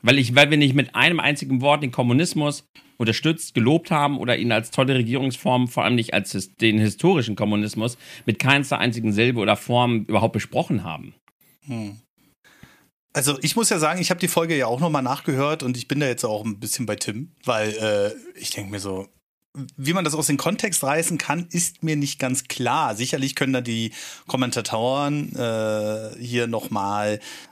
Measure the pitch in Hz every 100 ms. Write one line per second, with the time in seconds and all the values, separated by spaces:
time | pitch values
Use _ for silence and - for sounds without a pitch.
0 | 113 139 120 123 147 151 143 135 127 -
1 | 139 170 131 143 135 131 135 147 143 120
2 | 123 123 170 - 147 143 _ - _ _
3 | 113 113 156 160 - - 113 160 165 156
4 | 143 143 120 120 113 110 113 - 131 131
5 | 117 127 135 127 - 127 123 - 101 120
6 | 113 98 98 101 - _ 113 107 107 -
7 | 165 180 113 101 104 104 104 107 113 120
8 | - - - 107 127 139 135 139 123 117
9 | 113 104 120 120 101 104 - 120 123 117
10 | 101 107 113 110 - - 175 117 87 78
11 | - - _ _ _ _ 143 117 104 107
12 | _ _ _ _ _ _ - _ _ _
13 | _ 147 135 143 - - 226 190 151 180
14 | 175 180 175 - 165 156 120 120 165 151
15 | 127 135 - 135 143 156 127 123 - 139
16 | 143 120 117 107 110 101 107 - 113 104
17 | - 107 143 _ - 113 107 107 110 104
18 | 101 - - - - - 98 101 98 95
19 | 98 _ _ _ _ 139 131 - 135 175
20 | 165 151 151 143 - 208 220 170 135 151
21 | 165 160 - 151 175 175 170 - 156 151
22 | 143 - 131 127 - - 123 139 143 104
23 | 123 151 135 139 139 131 120 113 113 -
24 | - - - 127 123 123 104 113 120 139
25 | 143 147 120 - 120 113 110 107 107 107
26 | 110 117 120 120 117 113 - 107 98 104
27 | 107 107 - - -